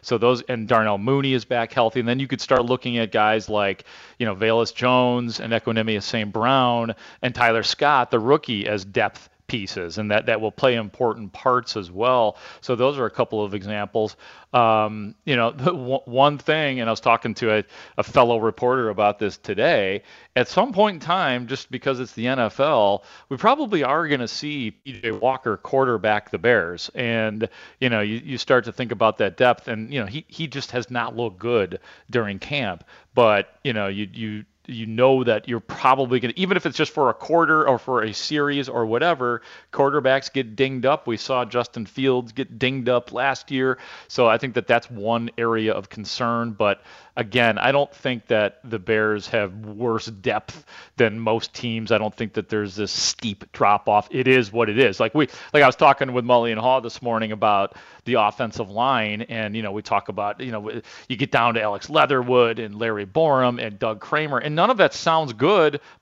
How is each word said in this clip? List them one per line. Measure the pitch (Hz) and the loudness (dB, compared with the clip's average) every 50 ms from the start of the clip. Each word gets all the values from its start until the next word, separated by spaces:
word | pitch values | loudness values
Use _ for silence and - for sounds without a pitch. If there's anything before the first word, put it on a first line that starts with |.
so | - - 123 110 | -6 -4 -2 2
those, | 104 120 127 117 - | 4 4 2 2 0
and | - 127 117 107 | -6 -8 -6 -2
Darnell | 104 127 113 110 107 104 98 | 2 2 4 4 2 0 -2
Mooney | 101 123 135 139 139 135 131 | 0 0 0 0 0 0 -2
is | 123 110 | -2 -2
back | - 127 120 117 - - | -2 -2 -2 -2 -2 0
healthy, | 131 120 113 - 127 | 0 0 2 2 0
and | 117 117 | -2 -2
then | 123 131 | -2 -2
you | 135 | -2
could | 127 135 117 | -4 -6 -6
start | - - 135 131 120 | -2 2 2 2 2
looking | 120 127 123 - 127 120 117 | 2 0 -2 -2 -4 -2 -2
at | 113 104 - | -2 0 2
guys | 110 107 107 107 110 101 - | 2 2 4 2 2 0 -2
like, | 107 104 101 98 95 - - - - - - - - - | -2 0 0 0 -2 -6 -10 -20 -20 -20 -20 -18 -8 -6
you | 123 | -4
know, | 110 98 | -4 -4
Velus | 92 107 113 113 117 117 107 - | -2 0 2 2 2 0 -2 -4
Jones | - 127 123 127 127 127 123 123 123 120 117 110 - | -2 0 2 4 4 2 2 0 -2 -4 -6 -8 -8
and | - 113 113 | -6 -2 -2
Equanimeous | 113 - - 113 113 110 113 110 101 95 | -2 -2 -2 -2 -2 -2 -2 -2 -4 -4
Saint | - - 117 107 104 95 | -4 -6 -4 -4 -4 -4
Brown | 113 110 123 135 135 127 123 120 117 117 113 110 - - - - - | -2 0 2 2 2 2 0 0 -2 -4 -6 -8 -10 -12 -20 -16 -6
and | - 123 120 | -6 -6 -2
Tyler | - 123 117 113 113 104 | 2 2 4 4 2 0
Scott, | - - - 147 143 147 135 120 - | -2 -2 0 2 2 4 2 2 2
the | - 117 | 0 0
rookie, | 107 123 143 160 - - 120 101 101 | 2 4 2 2 2 -2 -6 -4 -4
as | - 107 104 95 | -4 -4 -4 -6
depth | 98 95 123 107 101 - - - - _ _ _ | -4 -2 -2 -2 -2 -2 -8 -20 -20 _ _ _
pieces, | - - 117 98 92 - 101 87 85 80 104 | -8 -8 -8 -6 -8 -8 -8 -8 -8 -6 -6
and | 107 104 | -4 0
that, | 104 110 - | 0 0 0
that | 123 113 107 | 0 -2 -2
will | 110 107 | -2 -4
play | - - - 131 123 | -4 0 2 2 2
important | 117 110 98 - - 131 117 107 117 107 95 - | 2 -2 -6 -6 -2 -2 -2 -2 -2 -8 -16 -12
parts | - - 131 123 123 117 - - | -4 0 2 2 2 0 -2 -8
as | 110 95 87 | -8 -8 -8
well. | 87 95 113 127 127 123 113 107 - - - - - - - | -6 -2 0 2 2 4 2 2 0 -4 -14 -20 -20 -14 -6
So | - 127 | -4 -2
those | 110 127 135 147 139 | 2 2 0 0 0
are | 120 | -4
a | 107 | -4
couple | - - 123 - - 107 104 | -2 -2 -2 -2 0 -4 -4
of | 101 95 | -4 -4
examples. | 104 92 101 107 104 104 101 - 113 107 107 - _ - - - - - _ - | -8 -8 -6 -6 -6 -6 -4 -2 -2 -2 -2 -4 _ -20 -20 -20 -20 -12 _ 2
Um, | 120 117 113 110 110 107 107 107 107 104 104 - _ - | 4 4 6 4 4 2 0 -2 -6 -10 -12 -12 _ -4
you | - 139 | -2 0
know, | 120 113 117 | 2 2 0
<laughs> | - | 0
the | 139 127 | 0 -2
w-, | 180 180 156 127 123 131 135 - | -2 -2 -2 -4 -4 -4 -4 -4
one | - 120 127 139 147 147 135 | -4 0 4 4 4 2 0
thing, | - - 156 160 156 143 131 127 | -2 -2 0 0 0 -2 -2 -2
and | 117 113 | -2 -2
I | 110 | -2
was | - | -2
talking | - 127 117 113 - 123 101 | 2 2 2 2 0 -4 -6
to | - - 110 107 107 | -2 0 0 0 0
a, | 98 _ - - - - - | 0 _ -10 -20 -20 -14 -6
a | - 107 | -6 -4
fellow | - - 143 123 120 120 113 | 0 4 4 4 4 4 2
reporter | 107 113 104 - - 123 127 131 120 110 | 0 0 -2 0 0 0 2 2 0 -2
about | 101 92 107 104 104 - | 0 2 2 2 2 2
this | 110 98 - | -2 -4 -4
today, | - - - 101 92 117 160 170 120 98 95 98 101 - - - - - _ - | -6 -8 -8 -4 0 2 2 2 2 2 0 -2 -4 -8 -12 -20 -20 -16 _ 0
at | 127 123 - | 0 0 0
some | - 180 202 285 214 | 2 2 2 2 2
point | 180 214 214 196 | 2 2 2 0
in | 156 | -4
time, | 135 151 175 190 180 139 123 123 123 | -4 -2 0 0 0 0 -2 -2 -4
just | 117 135 131 - - | -6 -8 -8 -10 -10
because | 131 120 - 143 131 123 | -10 -6 -2 -2 -2 -2
it's | 127 - - | -4 -10 -8
the | - 113 | -6 -2
N | 123 131 131 | -2 0 0
F | 117 107 - - | 0 0 0 0
L, | 135 151 156 120 104 101 101 98 - - - - - - | 0 2 4 4 4 4 2 0 -4 -10 -20 -20 -12 -10
we | 139 | -8
probably | 127 - 220 262 294 302 220 208 160 139 | 0 2 2 2 2 0 -2 -2 0 0
are | 123 143 156 170 151 | 2 0 0 0 0
gonna | 143 131 120 | -2 -2 -2
see | 110 - - - 151 147 143 120 107 104 | -4 -8 -8 -8 -8 -6 -6 -6 -8 -8
P | _ _ 139 127 104 | _ _ -16 -14 -8
J | 113 117 104 | -6 -6 -4
Walker | 101 107 127 131 127 - 120 104 | 0 0 0 0 0 -2 -4 -4
quarterback | - - - - 135 135 127 117 107 90 107 107 107 - - - | -4 -4 -2 0 2 2 2 2 0 2 2 2 0 0 -4 -8
the | 95 | -2
Bears. | 82 117 123 107 85 85 87 85 - - - | 2 4 4 4 2 0 -6 -10 -12 -12 -8
And, | - 123 117 117 113 110 110 104 110 110 104 - - - - - - | -6 -4 -2 -2 -2 -2 -2 -4 -4 -6 -6 -8 -10 -20 -20 -10 -2
you | 131 127 | -2 0
know, | 117 107 | 0 0
you, | 104 104 110 | 0 -2 -4
you | 117 - 156 135 113 | -6 -8 -8 -8 -8
start | - - 135 123 113 | 0 2 2 2 2
to | 117 104 | 0 -6
think | - 127 113 | -8 -6 -6
about | 117 98 113 110 107 - | -2 2 2 2 2 2
that | 110 98 90 | 0 -2 2
depth, | - 131 127 117 - - - | 4 4 4 4 2 -2 -8
and, | 113 107 110 117 143 | -8 -8 -8 -8 -6
you | 139 | -6
know, | 110 | -6
he, | 98 107 151 - | -6 -8 -12 -12
he | _ - - 165 143 | _ -12 -10 -10 -8
just | 117 139 127 - - | -8 -10 -10 -6 -6
has | 123 117 - | -6 -6 -4
not | 123 120 117 120 120 | -6 -6 -6 -6 -6
looked | 113 120 113 92 90 | -6 -6 -6 -6 -6
good | 101 117 120 113 98 87 87 - _ - - - _ - | -4 0 2 2 0 0 -4 -10 _ -16 -20 -20 _ -4
during | - 123 113 104 101 95 | -4 -2 -2 -2 -6 -8
camp. | - - 147 143 127 101 90 85 - _ - - _ _ - | -8 -6 -6 -4 -4 -4 -6 -8 -12 _ -20 -20 _ _ 2
But, | 127 120 110 107 101 101 - _ _ - | 4 6 6 6 4 2 -2 _ _ -6
you | 139 117 | -4 -2
know, | 107 101 | -2 -2
you, | 98 98 101 104 95 - | -4 -4 -6 -8 -8 -8
you, | 117 113 107 107 104 107 _ _ _ _ - | -10 -10 -8 -8 -10 -12 _ _ _ _ -16
you | 127 113 113 | -12 -12 -10
know | 110 110 113 127 135 135 131 127 | -8 0 4 4 6 6 4 4
that | 123 113 107 - - | 2 0 0 0 -4
you're | 120 113 | -6 -6
probably | - - - - - 131 131 131 135 123 123 127 | -6 -10 -10 0 4 4 4 4 2 0 0 0
gonna, | 104 120 113 | 0 -2 -4
even | - 190 180 190 | -2 -2 0 0
if | 180 - | 0 -2
it's | 165 127 | -4 -2
just | - 156 - - | -2 -4 -2 0
for | 156 143 123 | 0 2 2
a | 110 | 2
quarter | - - - 156 170 165 156 160 156 151 | 0 -4 0 2 2 4 4 4 2 4
or | - 131 113 | 2 2 0
for | - - 127 120 107 | 0 -2 -2 -2 -2
a | 110 101 | -2 -4
series | - - - 151 147 143 143 143 143 135 131 | -6 -8 -4 -2 -2 -2 -2 -2 -4 -4 -4
or | - 123 117 | -4 -4 -2
whatever, | 110 113 120 151 175 170 135 127 120 120 113 - - - - - _ - | 0 0 0 2 0 0 0 -2 -4 -4 -4 -8 -14 -20 -20 -20 _ 0
quarterbacks | - 139 139 139 147 127 131 131 135 127 - | 2 2 2 2 2 2 4 2 2 0 -2
get | - 135 131 113 107 | -4 -4 -4 -4 0
dinged | 101 135 135 135 127 117 | 0 0 0 0 0 0
up. | 131 147 156 - | 0 0 0 -2
We | 123 113 | -4 -6
saw | 104 - - 135 123 123 | -6 -4 -2 -2 -2 -2
Justin | 107 110 123 120 - - 120 110 | -2 -2 -4 -4 -4 -6 -12 -12
Fields | 95 - - 131 135 127 127 123 113 107 | -10 -6 -2 2 2 2 2 0 -6 -8
get | 120 131 - 120 110 | -8 -8 -8 -6 -2
dinged | 127 127 135 135 120 123 | -2 -2 -2 0 0 0
up | 127 123 123 - 107 | 0 0 0 -2 -6
last | 120 127 139 131 - - - 143 | -2 -2 -2 -2 -4 -6 -6 -4
year. | 131 131 131 123 - - - - - - - | -2 0 0 0 -2 -6 -20 -20 -20 -20 -10
So | - - 123 | 0 2 4
I | 113 110 113 | 4 4 4
think | - 131 113 | 0 -2 -4
that | 123 104 | -4 0
that's | - 120 117 - - | 2 2 2 2 -2
one | 123 104 101 110 117 117 117 117 - - | -12 -8 -4 -2 -2 -2 -2 -4 -6 -4
area | 117 117 113 110 110 110 101 | -2 0 0 0 0 0 0
of | 101 101 - | -2 -4 -10
concern. | - - 104 - - - 123 117 117 117 117 117 | -12 -14 -10 -10 -6 -4 -2 -2 0 -2 -2 -4
But | 110 - 110 101 101 - _ - - - - - - | -2 0 2 2 2 0 _ -20 -20 -20 -20 -14 -6
again, | - 120 104 98 127 120 113 107 87 | -6 -6 0 2 4 4 4 4 2
I | - 123 135 | 2 2 2
don't | 143 143 - - | 2 0 -2 -4
think | - - 135 127 113 - | -8 -6 -6 -6 -6 -4
that | - 120 107 104 101 - _ - | 0 0 2 2 0 -2 _ -14
the | 127 110 107 | -8 -8 -8
Bears | 90 117 110 110 107 107 107 104 95 - | -2 0 0 2 2 0 -2 -2 -4 -4
have | - 113 104 98 92 | -2 -2 -2 -2 -6
worse | 107 110 107 104 101 120 120 113 110 - | -12 -14 -14 -10 -6 -4 -2 -2 -2 -4
depth | - 110 98 92 127 104 107 - - - 156 - _ - - - - _ | -8 -14 -8 -4 -4 -4 -4 -6 -8 -20 -20 -20 _ -20 -20 -20 -10 _
than | - 120 110 104 113 | 2 2 2 2 0
most | 113 110 113 113 - - - | -2 0 0 0 -2 -6 -12
teams. | - - 120 113 113 113 104 113 | -8 -8 -6 -6 -4 -2 0 0
I | 107 | 2
don't | 107 107 - | 2 -2 -6
think | - 117 101 - | -6 -8 -8 -6
that | 110 95 - | -8 -6 -4
there's | 113 107 104 101 92 | -4 -4 -4 -4 -6
this | 101 104 95 | -6 -6 -6
steep | - - - - - - - 113 101 - - - - | -4 -4 -4 -4 -4 -4 -6 -8 -8 -8 -12 -14 -4
drop | - - 101 104 101 - - | 2 4 4 4 4 2 2
off. | 104 104 104 - | 2 2 2 0
It | - 131 127 | -2 -2 2
is | 127 131 131 120 98 101 | 4 6 4 4 2 0
what | 117 117 104 | 0 0 0
it | 104 110 | 4 4
is. | 135 110 95 - | 4 4 4 2
Like | 113 113 - | -2 0 2
we, | 151 151 - - - - - - | 0 0 0 -2 -12 -10 0 4
like | 151 143 | 6 6
I | |
was | 127 123 | 6 6
talking | - 160 147 135 - 143 131 123 | 6 6 6 6 6 2 -2 -2
with | 123 117 | -2 2
Mully | 120 123 120 117 117 | 4 4 4 4 2
and | 113 107 | -2 0
Haw | 113 127 131 131 | 0 2 2 2
this | 117 120 - - | 0 -4 -12 -8
morning | - 120 113 113 113 107 110 | -6 -4 -2 -2 -2 -4 -4
about | 104 110 107 104 98 101 98 - - - - - - - | 0 2 2 4 4 2 0 -4 -10 -20 -20 -20 -14 -6
the | - 123 | -2 2
offensive | 117 107 104 - - 127 110 - - 113 92 | 2 2 2 0 -2 -6 -6 -6 -8 -10 -8
line, | 101 107 120 135 135 120 110 104 104 104 117 | -4 -2 0 0 0 0 0 -2 -4 -6 -8
and, | - 117 113 110 104 104 | -8 -8 -6 -6 -6 -6
you | 113 110 | -6 -6
know, | 101 98 | -6 -8
we | 107 104 | -8 -6
talk | - 104 101 - - | -2 -2 -2 -2 -4
about, | 101 92 101 104 107 - | -8 -6 -4 -6 -6 -6
you | 131 127 117 | -10 -8 -8
know, | 107 104 110 117 117 - - - - - - | -8 -8 -8 -10 -12 -12 -14 -20 -20 -10 -10
you | 127 | -6
get | 101 139 - - | -4 -4 0 2
down | 131 117 120 113 | 2 2 2 2
to | 113 107 | 0 -2
Alex | 104 101 98 - - | -2 -4 -4 -6 -2
Leatherwood | 147 156 143 131 143 131 123 123 127 123 120 117 113 117 | 2 2 2 4 2 0 0 2 4 4 4 4 2 -4
and | 113 107 101 104 | -6 -10 -8 -6
Larry | 117 113 110 104 101 | -4 -4 -4 -4 -6
Borom | 95 95 160 165 156 139 131 127 123 120 120 | -4 -2 0 2 2 2 4 2 2 0 -2
and | 123 110 104 98 | -6 -8 -8 -6
Doug | 127 113 110 101 | -4 -4 -4 -6
Kramer, | - - - 151 156 151 139 123 | -8 -4 -2 -2 -2 -2 -4 -4
and | 113 151 151 | -4 -2 -2
none | 160 180 226 | 0 2 2
of | 262 | 4
that | 208 175 143 - | 4 2 2 2
sounds | - - 170 165 160 160 135 117 | 0 -2 0 2 2 0 -2 -4
good, | 104 123 165 208 196 160 147 139 139 - - - _ | 0 2 2 4 4 4 2 2 -2 -10 -12 -20 _